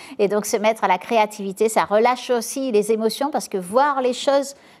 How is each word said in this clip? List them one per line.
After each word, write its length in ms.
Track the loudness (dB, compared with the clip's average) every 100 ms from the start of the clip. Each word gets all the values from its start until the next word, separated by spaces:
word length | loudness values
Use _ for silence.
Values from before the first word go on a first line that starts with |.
| -12 -2
Et 100 | 0
donc, 180 | 0 -2
se 120 | 0
mettre 280 | 0 0 0
à 20 |
la 100 | 0
créativité, 720 | 0 0 0 -2 -8 0 0
ça 140 | 2
relâche 480 | 2 4 4 2 -2
aussi 400 | -2 -2 -6 0
les 200 | 0 2
émotions, 380 | 0 0 -2 -4
parce 180 | -4 -4
que 120 | -8
voir 420 | 0 2 2 2
les 120 | -2
choses 420 | 0 2 2 0 -10 -20 -20